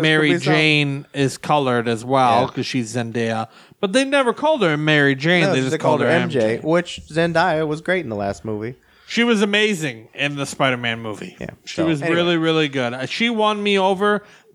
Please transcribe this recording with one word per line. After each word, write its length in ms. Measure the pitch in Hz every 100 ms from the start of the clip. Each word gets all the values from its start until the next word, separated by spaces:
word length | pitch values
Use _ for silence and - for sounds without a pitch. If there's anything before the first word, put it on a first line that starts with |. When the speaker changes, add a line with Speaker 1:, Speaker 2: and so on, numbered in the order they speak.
Speaker 1:
Mary 280 | 156 156 151
Speaker 2:
be 40 | 165
something." 140 | 139
Speaker 1:
Jane 520 | 156 156 151 143 139 -
is 240 | 143 135 -
colored 500 | - 151 135 123 113
as 160 | 113
well, 380 | 123 131 127 117
Speaker 2:
Yeah. 60 | 131
Speaker 1:
'cause 180 | 135 -
she's 300 | 131 110 120
Zendaya. 520 | 117 117 113 113 110 - - -
But 140 | 202
they 120 | 254 277
never 280 | 285 247
called 280 | - 302 311
her 140 | 175 151
Mary 360 | 151 151 139
Jane, 300 | 135 156 175
Speaker 2:
No, 100 | 160
Speaker 1:
they 60 | 131
Speaker 2:
they 80 | 131
Speaker 1:
just 100 | 160
Speaker 2:
called 200 | 165 151
Speaker 1:
called 20 |
Speaker 2:
her 60 | 120
Speaker 1:
her 40 | -
Speaker 2:
M 60 | 120
J, 260 | 135 110 117
Speaker 1:
M 60 |
J. 60 | 156
Speaker 2:
which 340 | 170 175 - -
Zendaya 560 | 151 170 165 180 156 156
was 140 | 151
great 220 | 165 185
in 60 | 139
the 60 | 101
last 280 | 101 98 113
movie. 300 | 107 110 131 _ _ -
Speaker 1:
She 180 | - 240
was 160 | 214
amazing 640 | 202 208 214 185 151 113 113 -
in 220 | 143 143
the 80 | 139
Spider-Man 540 | - 135 123 120 113
movie. 340 | 113 95 92 -
Speaker 2:
Yeah, 100 | - - -
Speaker 1:
She 100 | -
Speaker 2:
so, 100 | 160
Speaker 1:
was 160 | 151
Speaker 2:
anyway. 140 | 165 170
Speaker 1:
really, 220 | 175 165
really 300 | 160 160 151
good. 240 | 135 120
Uh, 120 | 127 131
she 240 | - 233
won 320 | 220 214 208
me 160 | 202 196
over. 460 | 190 185 208 208 - - _